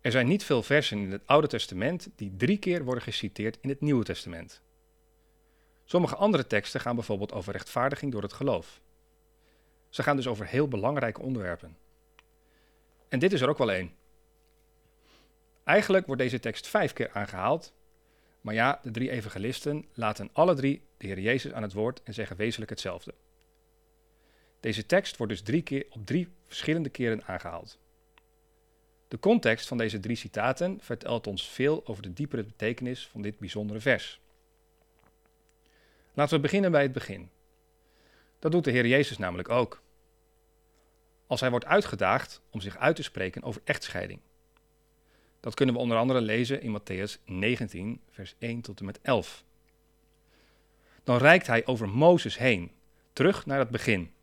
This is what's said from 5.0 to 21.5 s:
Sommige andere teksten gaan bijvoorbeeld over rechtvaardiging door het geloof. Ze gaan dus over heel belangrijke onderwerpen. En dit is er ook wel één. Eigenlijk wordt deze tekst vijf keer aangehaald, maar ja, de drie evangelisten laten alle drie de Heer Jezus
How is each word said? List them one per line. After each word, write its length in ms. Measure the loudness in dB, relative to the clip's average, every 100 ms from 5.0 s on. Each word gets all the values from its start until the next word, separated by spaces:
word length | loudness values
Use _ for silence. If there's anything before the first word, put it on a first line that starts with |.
| _ _ _ _ _ _ _ _
Sommige 320 | _ 2 2 2
andere 300 | 2 2 2
teksten 340 | 0 -2 -6
gaan 140 | -4
bijvoorbeeld 380 | -4 -4 -4 -4
over 200 | -8 -8
rechtvaardiging 600 | -10 -6 -2 -2 -2 -6
door 100 | -6
het 100 | -8
geloof. 480 | -4 -2 -2 -4 -20 _ _ _ _ _ _ _ _ _ _ _
Ze 140 | -4
gaan 140 | 0 0
dus 100 | 0
over 200 | -6 -4
heel 220 | 0 0
belangrijke 540 | 0 -2 0 -2 -4
onderwerpen. 540 | -6 -4 -4 -8 -10 -20 _ _ _ _ _ _ _ _ _ _ _ _ _
En 100 | 0
dit 140 | 2
is 80 | 2
er 80 | 0
ook 100 | 2
wel 140 | 0
één. 220 | 0 -4 -12 _ _ _ _ _ _ _ _ _ _ _ _ _ _ _ _
Eigenlijk 420 | 4 4 6 2 2
wordt 160 | 0
deze 180 | 0 0
tekst 260 | -4 -8 -2
vijf 260 | 0 0
keer 180 | -2 -6
aangehaald, 600 | -4 -6 -4 0 0 -4 _ _ _ _ _ _ _
maar 140 | -6
ja, 260 | 2 2 2
de 80 | -4
drie 200 | -4 -4
evangelisten 760 | -4 -6 -6 -6 -4 -4 -6 -8
laten 360 | -4 -2 -2 -6
alle 220 | 4 4
drie 280 | 4 2 -2 -6 _
de 100 | -8
Heer 140 | -4
Jezus 320 | 0 0 0